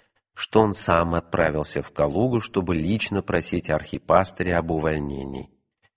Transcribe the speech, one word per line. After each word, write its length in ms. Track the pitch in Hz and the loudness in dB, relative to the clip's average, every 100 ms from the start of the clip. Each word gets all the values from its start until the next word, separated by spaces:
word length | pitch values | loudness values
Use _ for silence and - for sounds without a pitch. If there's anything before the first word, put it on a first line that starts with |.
| _ _ _ | _ _ _
что 280 | - - - | -10 2 4
он 120 | 107 | 4
сам 420 | 95 - 85 85 85 | 2 2 2 4 0
отправился 680 | - - 80 76 76 71 | -2 0 2 0 -4 -6
в 100 | - | -6
Калугу, 500 | - 73 82 127 117 | -2 0 2 0 0
чтобы 340 | - 98 90 82 | -2 -4 0 0
лично 460 | 80 107 - 101 | 0 -2 -2 -4
просить 480 | - 87 - 87 - | -2 -2 -2 -4 -2
архипастыря 920 | 76 - - - 85 95 - 90 87 | -4 -4 -8 2 4 2 -2 -2 0
об 120 | 82 | 0
увольнении. 800 | 80 78 78 71 69 69 65 64 _ _ _ _ | -2 0 -2 -4 -6 -8 -10 -12 _ _ _ _